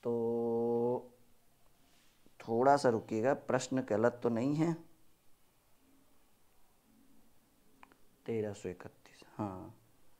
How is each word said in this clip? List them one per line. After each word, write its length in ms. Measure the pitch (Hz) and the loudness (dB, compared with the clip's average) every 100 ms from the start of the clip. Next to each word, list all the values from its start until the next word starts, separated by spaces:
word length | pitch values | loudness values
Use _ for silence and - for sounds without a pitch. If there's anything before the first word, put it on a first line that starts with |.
तो 1040 | 123 117 117 117 117 117 117 120 120 123 - - - - - _ - _ - - - _ - - | -2 -2 0 0 0 0 2 2 0 -2 -6 -20 -20 -20 -20 _ -20 _ -20 -20 -20 _ -20 -20
थोड़ा 360 | - 117 135 143 | -4 2 6 6
सा 120 | 135 | 6
रुकिएगा, 440 | 117 - 113 117 | 2 0 -2 0
प्रश्न 460 | 143 - 123 - 131 | 0 0 -2 0 -4
गलत 400 | 127 104 117 120 | 0 2 2 2
तो 60 | 120 | -2
नहीं 260 | 113 131 | 0 0
है। 180 | 147 156 165 - - - - - - _ _ _ - _ - - - _ - - - - _ _ - - - - - _ _ - - - - - _ - | 0 0 -2 -8 -20 -20 -20 -20 -20 _ _ _ -20 _ -20 -20 -20 _ -20 -20 -20 -20 _ _ -20 -20 -20 -20 -20 _ _ -20 -20 -20 -20 -20 _ -6
तेरह 260 | 113 107 | -4 -4
सौ 160 | 101 92 | -6 -8
इकतीस, 540 | 90 - - - - - - | -8 -14 -20 -20 -20 -20 -6
हाँ, 380 | 107 92 90 113 - - - - | -6 -6 -14 -18 -20 -20 -20 -20